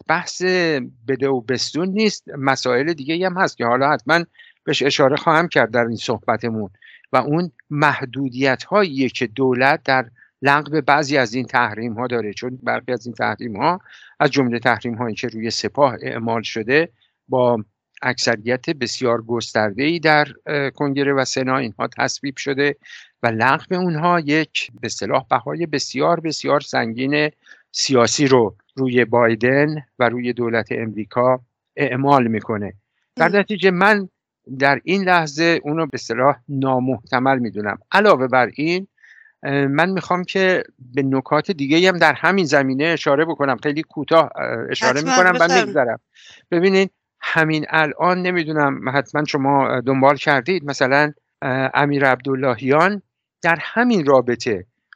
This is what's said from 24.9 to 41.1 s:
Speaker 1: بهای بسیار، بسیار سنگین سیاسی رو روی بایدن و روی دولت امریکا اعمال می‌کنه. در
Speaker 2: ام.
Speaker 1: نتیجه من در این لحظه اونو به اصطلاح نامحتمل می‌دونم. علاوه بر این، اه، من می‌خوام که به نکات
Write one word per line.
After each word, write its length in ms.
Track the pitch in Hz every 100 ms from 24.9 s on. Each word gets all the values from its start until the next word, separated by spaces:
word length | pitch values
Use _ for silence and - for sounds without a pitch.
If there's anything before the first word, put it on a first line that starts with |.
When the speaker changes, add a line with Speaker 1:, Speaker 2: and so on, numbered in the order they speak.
| - 101 139 -
Speaker 1:
بهای 360 | 127 - 156 165
بسیار، 540 | 147 - 131 151 170
بسیار 420 | 160 143 135 143
سنگین 680 | 143 131 117 113 135 147 151 - _ - _
سیاسی 560 | - - 131 113 - 139
رو 280 | 127 110 - _ -
روی 300 | 131 123 113
بایدن 720 | 117 117 113 120 135 151 151 - -
و 100 | 120
روی 240 | 123 123
دولت 340 | 123 117 113 107
امریکا 680 | 120 113 104 104 - 123 127 - _ _ -
اعمال 520 | 139 123 139 143 117
می‌کنه. 460 | 110 - 110 101 90 _ _ _ -
در 100 | 165
Speaker 2:
ام. 100 | 202
Speaker 1:
نتیجه 360 | 190 208 190
من 380 | 180 196 208 190 _ _ _ - 135
در 220 | 139 139
این 200 | - 190
لحظه 560 | 185 175 156 143 165 165
اونو 220 | 147 160 160
به 60 |
اصطلاح 420 | 131 - 113 135 143 -
نامحتمل 880 | 139 135 131 127 127 - 131 131 135
می‌دونم. 380 | 117 98 104 98 _
علاوه 360 | 190 208 151 131
بر 240 | 131 117 -
این، 320 | 151 180 196 _ _ - _ _
اه، 240 | - 139 139
من 220 | 143 175
می‌خوام 340 | 190 - 180
که 400 | 180 196 190 175 - _
به 240 | 123 123
نکات 480 | 135